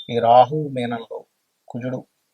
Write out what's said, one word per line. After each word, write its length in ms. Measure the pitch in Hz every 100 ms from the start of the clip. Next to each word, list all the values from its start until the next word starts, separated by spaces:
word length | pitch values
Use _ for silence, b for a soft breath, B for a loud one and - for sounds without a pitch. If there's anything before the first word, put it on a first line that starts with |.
| -
ఈ 60 | 117
రాహు 380 | 113 123 131 156 147 131
మీనంలో, 400 | 120 120 - - - _ _ _ -
కుజుడు 280 | 120 127 127 - _ _